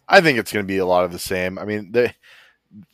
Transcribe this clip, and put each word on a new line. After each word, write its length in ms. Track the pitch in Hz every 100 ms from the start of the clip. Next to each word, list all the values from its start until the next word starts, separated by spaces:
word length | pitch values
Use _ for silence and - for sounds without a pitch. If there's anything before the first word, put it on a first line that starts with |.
| -
I 140 | 196
think 180 | 160 120
it's 120 | 101
gonna 140 | 107 95
be 140 | 95
a 60 | 90
lot 160 | 90 90
of 60 |
the 80 | 87
same. 400 | - - 92 95
I 60 | 101
mean, 260 | 107 92
they, 240 | 120 117 - _ - _ _ _ 104 -